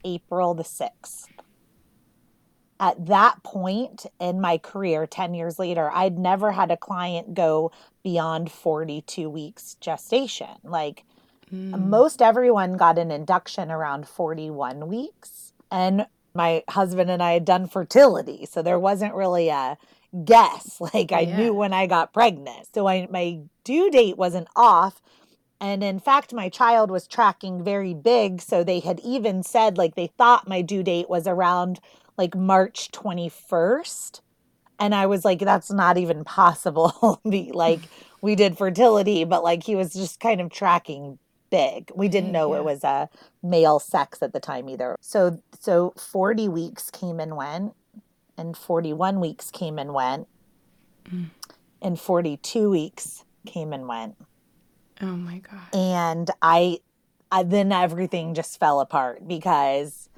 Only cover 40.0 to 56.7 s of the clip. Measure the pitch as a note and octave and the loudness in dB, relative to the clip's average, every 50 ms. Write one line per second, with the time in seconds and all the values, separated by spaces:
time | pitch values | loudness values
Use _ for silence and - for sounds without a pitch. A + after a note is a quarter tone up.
40 | F#3+ E3+ - - - A3+ A3 F3+ F3 E3 - - G3+ F3 F3 E3+ - - D3 C#3 | -8 -10 -10 -4 -2 -2 -2 -2 -4 -8 -8 -2 2 2 2 2 0 -6 -14 -14
41 | C#3+ C#3 C3+ _ _ _ _ _ _ - G3 E3+ C#3 - - - E3+ - - F#3 | -14 -16 -18 _ _ _ _ _ _ -2 0 2 2 0 -2 -8 -16 -12 -6 -2
42 | G3+ G3 F3 G3 F3+ F3+ E3+ D#3+ D#3 D3 D#3 D3 D3+ D#3 C#3+ C#3+ - C#3+ C#3 C#3 | -2 0 0 0 -2 0 -2 -2 0 0 -2 -2 -2 -4 -4 -2 -2 -2 -2 -2
43 | D3+ - _ _ - _ _ _ - F3 F3 E3 D#3+ D#3 D3+ C#3+ - - - D3+ | -4 -6 _ _ -20 _ _ _ -6 0 4 4 6 6 4 2 0 -2 -2 -2
44 | C#3 - - - D#3 A#2 - C3 - - C#3 B2 B2+ C3 C3 B2 B2+ B2+ - - | -2 -2 -4 -8 -8 -6 -6 -8 -8 -8 -10 -10 -10 -12 -10 -10 -8 -8 -8 -10
45 | _ - - G#3 F#3 F3 E3 - _ _ - - - G#3+ F3+ F3 F3+ F3+ - - | _ -4 2 2 2 2 2 -4 _ _ -20 -8 -2 2 2 2 2 0 -4 -12
46 | - - - F#3+ F#3 - A#3 G#3+ A3 G3 D#3+ E3 E3 D#3+ - - - - - - | -20 -8 -4 -2 0 0 0 0 -2 -2 -4 -4 -6 -8 -12 -14 -16 -16 -14 -12
47 | F#3 F3 E3 E3 D#3 D#3+ D#3 C#3+ C3+ D3 D#3 F3+ G3+ A3 - _ _ _ _ G#3+ | -10 -10 -8 -8 -10 -10 -10 -10 -10 -10 -8 -8 -8 -10 -10 _ _ _ _ -20
48 | _ _ _ _ _ _ _ - E3 E3+ E3 - - - E3+ E3 E3 D#3 D3+ D3+ | _ _ _ _ _ _ _ -12 -12 -12 -12 -12 -6 -2 -2 -2 -2 -4 -4 -2
49 | F#3 F#3+ G3 F#3+ F3 D#3 - - - - - - F3+ D#3 D#3 D3+ C#3 D3 C#3+ C3+ | -2 -2 -2 -2 -4 -6 -6 -10 -18 -18 -12 -10 -10 -8 -8 -10 -10 -6 -4 -4
50 | B2+ B2+ C3+ A2+ F#2+ _ _ _ _ _ _ _ _ _ _ _ _ _ _ _ | -2 -2 -4 -6 -10 _ _ _ _ _ _ _ _ _ _ _ _ _ _ _
51 | _ - F3+ F3+ F3 D#3 _ _ - _ - _ _ _ _ _ - F#3 E3+ - | _ -12 -10 -10 -10 -10 _ _ -20 _ -20 _ _ _ _ _ -6 -6 -6 -6
52 | - - F3+ F3 E3+ D#3 C#3+ - - - - A3+ G#3+ G#3 F#3+ D#3+ D3+ F#3+ _ - | -2 0 0 0 0 -2 -6 -8 -10 -6 -2 0 2 2 2 0 -2 -4 _ -16
53 | - - - - _ _ _ _ _ - - F3 D#3 D#3 C#3+ C3+ B2+ B2 A#2 A2+ | -16 -16 -16 -20 _ _ _ _ _ -14 -12 -10 -10 -8 -10 -12 -10 -10 -10 -10
54 | A2 G#2+ - _ - _ _ _ _ _ _ _ _ _ _ _ _ _ _ - | -10 -14 -16 _ -20 _ _ _ _ _ _ _ _ _ _ _ _ _ _ -12
55 | G3 F#3+ F3+ F3 F3 F3 F3 F#3 F#3+ - G3+ G3 F3+ - - F#3+ F#3 F#3 F3+ F3 | -10 -10 -8 -8 -10 -12 -14 -16 -18 -20 -20 -20 -16 -6 -2 -2 0 0 0 0
56 | E3+ E3 E3 E3+ E3+ - - - - E3 E3+ F3 F3 F3+ | 0 0 -2 -4 -4 -6 -4 2 4 4 6 6 4 2